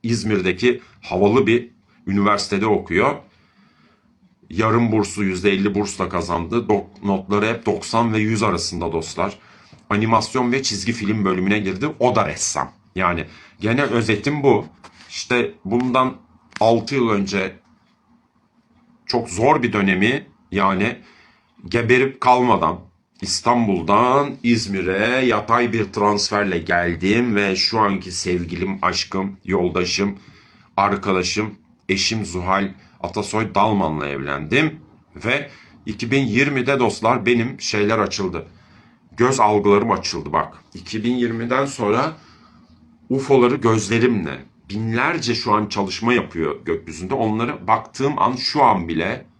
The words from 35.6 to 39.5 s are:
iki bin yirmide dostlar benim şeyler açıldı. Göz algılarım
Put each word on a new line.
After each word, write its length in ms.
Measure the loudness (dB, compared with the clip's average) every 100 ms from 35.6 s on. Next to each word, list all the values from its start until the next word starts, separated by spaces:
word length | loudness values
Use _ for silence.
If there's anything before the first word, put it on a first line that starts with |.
| -20 -16 -12
iki 240 | -8 0
bin 160 | 0 2
yirmide 520 | 2 2 0 0 2
dostlar 480 | 0 2 0 2 2
benim 340 | 2 0 -4
şeyler 380 | -4 0 2 2
açıldı. 480 | 0 -2 -4 -4 -10 -20 _ -20 _ _ _ 0
Göz 240 | 2 4
algılarım 500 | 2